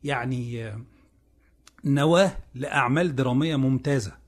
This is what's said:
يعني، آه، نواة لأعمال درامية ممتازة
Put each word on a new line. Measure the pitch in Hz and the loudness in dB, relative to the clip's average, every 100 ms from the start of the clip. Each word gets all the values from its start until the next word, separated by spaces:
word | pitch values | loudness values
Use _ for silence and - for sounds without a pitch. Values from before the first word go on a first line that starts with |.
يعني، | 143 139 123 127 120 117 113 | -4 -4 -4 -6 -6 -8 -10
آه، | 104 127 _ _ _ _ _ _ _ - _ - | -12 -16 _ _ _ _ _ _ _ -20 _ -2
نواة | 139 147 170 190 - - 123 | 2 4 4 4 0 -12 -10
لأعمال | 139 143 123 139 175 131 | -4 0 2 2 2 0
درامية | 127 123 160 147 | 0 2 0 0
ممتازة | 131 131 - 139 98 - | 2 0 0 -2 -2 -12